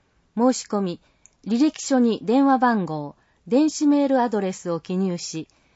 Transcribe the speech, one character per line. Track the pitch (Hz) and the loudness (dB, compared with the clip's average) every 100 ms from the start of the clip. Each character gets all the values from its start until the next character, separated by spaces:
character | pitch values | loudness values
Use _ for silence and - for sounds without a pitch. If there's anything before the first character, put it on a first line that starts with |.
| _ _ _ - | _ _ _ 0
申 | 247 | 2
し | 247 - | 0 -2
込 | 208 | -4
み、 | 190 170 _ _ _ _ | -4 -6 _ _ _ _
履 | 190 233 | -4 0
歴 | 302 - | 0 0
書 | - 262 | -2 2
に | 233 208 | 2 0
電 | 175 254 277 | 0 2 4
話 | 262 | 4
番 | 247 220 170 | 2 0 -2
号、 | 156 147 - _ _ - | -6 -10 -14 _ _ -2
電 | 240 311 | 2 2
子 | - 294 | 2 2
メ | 285 | 2
ー | 277 | 2
ル | 262 | 2
ア | 240 | 0
ド | 214 | -2
レ | 190 | -4
ス | 190 180 | -6 -6
を | 165 | -6
記 | - 185 | -4 -2
入 | 190 175 | -2 -4
し、 | - 160 - _ _ | -8 -12 -12 _ _